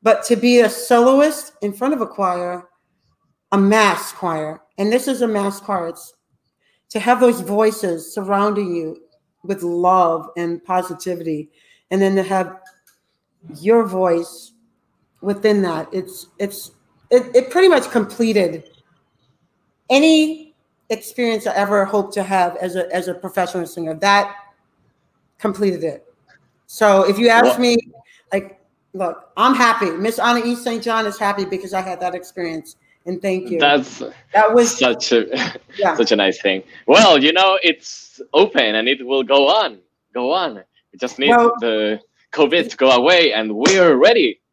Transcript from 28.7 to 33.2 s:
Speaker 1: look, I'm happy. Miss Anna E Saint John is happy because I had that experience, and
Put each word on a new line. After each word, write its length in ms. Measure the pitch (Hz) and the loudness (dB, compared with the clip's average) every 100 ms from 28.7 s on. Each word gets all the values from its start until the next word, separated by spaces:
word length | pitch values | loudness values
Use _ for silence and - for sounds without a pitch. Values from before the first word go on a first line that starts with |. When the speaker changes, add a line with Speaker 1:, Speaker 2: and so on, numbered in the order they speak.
| _ _ | _ _
Speaker 1:
look, 380 | 190 180 - _ - | -8 -8 -8 _ 0
I'm 180 | 233 | 0
happy. 360 | 262 240 220 190 | 4 2 2 -2
Miss 280 | 160 214 226 | -4 -4 -2
Anna 260 | 220 240 | 0 0
E 100 | 233 | -2
Saint 280 | 240 247 233 | -4 -4 -6
John 240 | 233 226 214 | -4 -4 -4
is 120 | 202 | -4
happy 260 | 208 202 | -4 -4
because 280 | 190 190 190 | -6 -8 -6
I 80 | 190 | -8
had 200 | 185 180 | -6 -8
that 140 | 180 | -8
experience, 640 | 185 185 - 175 160 - - _ _ - | -8 -14 -10 -10 -10 -14 -20 _ _ -10
and 140 | 185 | -8